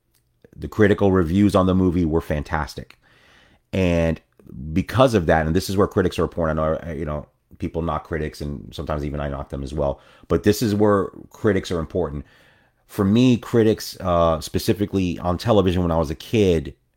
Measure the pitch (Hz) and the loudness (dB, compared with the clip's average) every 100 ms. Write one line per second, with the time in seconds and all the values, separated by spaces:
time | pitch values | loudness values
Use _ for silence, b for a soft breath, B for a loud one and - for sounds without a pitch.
0 | _ _ _ _ _ - 78 - 104 101 | _ _ _ _ _ -14 -8 2 4 4
1 | 101 92 82 92 104 95 92 92 92 85 | 4 2 2 2 4 4 4 4 2 2
2 | 82 80 - 76 71 80 73 - - _ | 0 0 -2 -6 -4 -4 -6 -10 -16 _
3 | b b b b b b _ 98 92 85 | b b b b b b _ -2 0 2
4 | 82 80 _ _ - - 71 80 - 104 | 0 -2 _ _ -20 -14 -6 -4 -2 2
5 | 135 110 80 82 80 87 - 98 92 - | 4 4 2 2 2 0 0 0 0 2
6 | 90 - 80 - 80 78 78 80 85 76 | 0 0 -4 -2 -4 -2 -2 -4 -6 -8
7 | 78 76 - _ _ - 87 82 82 76 | -6 -8 -10 _ _ -10 -8 -4 -4 -6
8 | - 82 76 - 78 71 50 - 71 76 | -6 -6 -6 -8 -10 -10 -12 -12 -6 -6
9 | 73 71 73 69 71 71 67 76 71 69 | -4 -6 -6 -8 -10 -10 -8 -4 -4 -4
10 | B B B 85 104 104 117 101 104 101 | B B B 0 2 0 0 2 2 2
11 | 90 - - - 110 95 - 87 80 95 | 0 -8 -20 -4 0 0 -2 -6 -4 -4
12 | 82 71 - b b b b b b - | -4 -6 -12 b b b b b b 0
13 | 98 110 127 117 - 120 110 104 - - | 2 4 4 4 2 2 4 2 -4 -8
14 | 92 85 82 80 - 95 - 101 101 98 | -2 2 2 0 -2 -4 -2 -2 0 -2
15 | 92 82 87 87 117 107 92 90 87 82 | -2 -2 -4 -2 2 2 4 2 0 0
16 | 76 78 - 117 98 82 69 - _ | -2 -6 -4 2 4 2 -2 -14 _